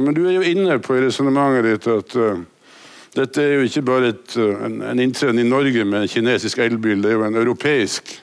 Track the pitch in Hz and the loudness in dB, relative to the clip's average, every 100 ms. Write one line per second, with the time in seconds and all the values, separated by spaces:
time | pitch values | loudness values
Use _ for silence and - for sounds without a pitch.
0 | 139 151 180 185 175 175 190 131 - 131 | 0 2 2 2 2 2 2 0 0 0
1 | 131 113 139 139 139 131 113 107 117 110 | 2 0 0 2 2 2 2 0 0 -2
2 | - 123 113 92 85 _ - - - - | -2 -2 0 -2 -8 _ -20 -20 -20 -20
3 | - - 131 147 147 143 123 151 127 131 | -10 -4 -2 0 2 2 2 0 0 2
4 | 123 107 - 120 110 101 113 110 107 123 | 2 -2 -6 -2 0 0 -4 -6 -4 0
5 | 127 127 139 117 120 131 139 120 101 101 | 0 0 0 2 2 2 2 0 0 0
6 | 101 120 117 110 110 - 117 117 113 101 | -2 -2 0 0 -2 -2 -2 0 0 0
7 | 104 113 107 110 117 120 147 143 101 - | 0 0 0 0 0 0 0 0 0 -4
8 | - - | -12 -18